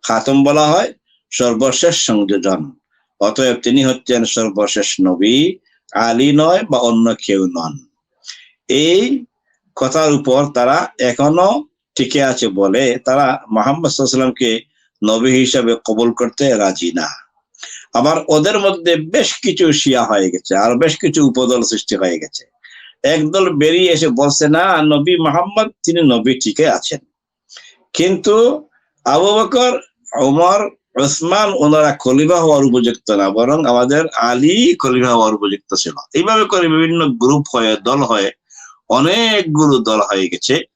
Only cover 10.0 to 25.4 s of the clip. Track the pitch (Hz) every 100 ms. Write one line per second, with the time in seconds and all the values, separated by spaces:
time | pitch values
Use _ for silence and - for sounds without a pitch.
10 | 156 147 143 131 143 143 123 151 175 -
11 | 127 120 143 160 190 254 302 _ _ -
12 | 131 143 135 131 110 95 98 101 131 120
13 | - 135 139 - - 110 117 147 160 -
14 | 135 131 131 123 123 113 - _ _ _
15 | 104 110 127 127 127 131 117 113 - 110
16 | 120 117 120 - 143 117 98 92 87 82
17 | 76 - - _ _ _ - - - 117
18 | 139 160 - 151 151 156 196 175 170 165
19 | 156 226 226 - 240 180 170 151 - 127
20 | 113 104 95 87 - 95 110 123 160 151
21 | 151 147 143 123 127 123 113 110 - 104
22 | - 82 - - - _ - - - _
23 | 135 156 151 185 185 151 151 170 180 160
24 | 156 120 143 139 151 156 190 165 151 151
25 | 151 180 160 160